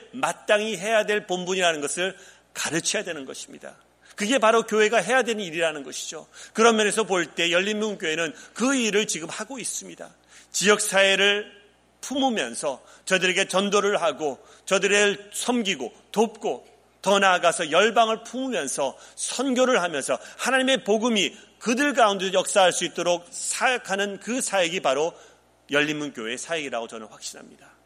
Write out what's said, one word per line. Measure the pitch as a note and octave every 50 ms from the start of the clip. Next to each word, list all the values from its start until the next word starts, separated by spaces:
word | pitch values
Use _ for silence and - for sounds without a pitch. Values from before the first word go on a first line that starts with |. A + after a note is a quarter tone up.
| - - -
마땅히 | B2 C#3+ D#3 - - - - G#3+ G#3 G#3+ A3 G#3+
해야 | E3 F#3 G#3+ A3+ G#3+ G#3+
될 | F#3 G#3 G#3 -
본분이라는 | - F3+ F3+ F3+ E3+ F#3+ F#3 F3+ E3+ D#3+ D3
것을 | C#3+ C#3 - E3+ F3+ F#3+ - - - - - _ _ _ -
가르쳐야 | - - - D3 E3+ - - - G#3+ G3+
되는 | F#3 E3 D3 C3+
것입니다. | C3+ C#3 - - - - C#3+ - C#3 - - _ _ _ _ _ - -
그게 | - G#3+ G#3 C4+ B3
바로 | A3 G#3+ A3+ A#3 -
교회가 | - G#3+ G#3+ G#3+ G#3+ A#3
해야 | A3 E3+ G3 B3+ C4 A#3+
되는 | A#3 A3+ G#3+ G3+
일이라는 | E3+ D3+ E3+ E3 D#3+ D#3 D3 C3+
것이죠. | C3 - - - - E3 D3+ - - - - - - -
그런 | G#3+ A3+ A#3 A3+
면에서 | G#3+ G#3+ G3+ E3+ G#3+ G#3+
볼 | E3+ G3 F3+ D#3+
때 | - - - E3+ E3+
열린문교회는 | E3+ F3 F#3+ G#3 G#3+ G#3 G#3+ G#3+ G3 - F#3+ D#3+ D#3 D#3+ E3+ D#3 C3+ - - - -
그 | - A3 C4 C#4
일을 | C4 A#3 G#3+ F#3 G#3 G#3+
지금 | - - E3 D#3+ D#3+
하고 | - - A3 G#3+ C#4 B3
있습니다. | E3 - - - F#3+ F#3 E3 - - - - _ _ _ - - - _
지역사회를 | - - E3 G#3 G#3 G3+ - - F#3 G3 G3 G3 G3 F#3+ G3 G3+ G3+ G#3 G#3 - - - _ _ _ _ _ _ _ _
품으면서 | - - B3+ C#4+ C4 C4 A3+ F#3+ C#3 A#2 A#2 - - D3 C3 A#2 - - - - _
저들에게 | - F#3 F#3 F3 F#3 F3+ F#3+ G3
전도를 | - - F#3 G3+ G3+ F#3+ G#3 F#3+ G3+ G#3 D#3+
하고, | E3+ D#3+ C#3+ B2 D#3 C#3+ B2 - - - - - _
저들을 | - F#3+ G3 F#3+ G3 G3 - G#3 G3+ F#3+ - - - -
섬기고 | - - - B3 A#3+ A3 G3 F3+ C3 B2+ G#2 - - _ _
돕고, | - G3 A#3 G#3+ A3 - - F#3+ C3+ A#2 - - _ _ _ _ _ _
더 | - F#3 G3+
나아가서 | G3 G3 F#3+ F3+ F3 D#3+ E3+ D#3 - F3 D3+
열방을 | D3+ F3 G#3 A3+ G3+ A#3 A3+ A3 A3 A3 -
품으면서 | - - B3+ C4 C4 A#3 F3 C#3+ C3 - - C#3+ C3 - - - - -
선교를 | - - - - - C4 C#4 B3 B3 B3+ B3 B3+ G3
하면서 | F3 F3+ D#3+ C#3 B2 - C3 - - - -
하나님의 | - - A#3 C4 C4 C4 C4 C4+ A#3+ -
복음이 | - G#3 A3+ G#3+ B3 A3+ G#3 E3+ B2+ - - - - _
그들 | _ - G#3+ B3 A#3 D4 D4 -
가운데 | C4+ A#3 G#3 G3+ F#3+ F#3 F#3+
역사할 | F3+ F#3+ F3 - - G#3 F#3 F3
수 | D#3+ - F3+
있도록 | D#3+ - F3+ E3+ F3 F3 E3+ E3+ -
사역하는 | - - - - - - A3 C4 B3+ A#3+ - - F#3+ G3 G3+ G#3 G3 F#3+
그 | - G3+ A#3+ C4
사역이 | - - G3 G3 F3 E3 E3+ F#3+
바로 | - D3 C3+ C#3 D#3 E3+ - - - - _ _ _ _ _ _ _ -
열린문교회의 | C#3 D3 D3 D3+ D3+ D3+ D3 C#3+ A#2+ B2 A2 A2 B2
사역이라고 | B2 - - E3+ D#3+ D3 C3+ A#2+ A#2 A#2
저는 | A2 A#2+ A2+ A2
확신합니다. | G#2 - - - - - - - - - - - - _ _ _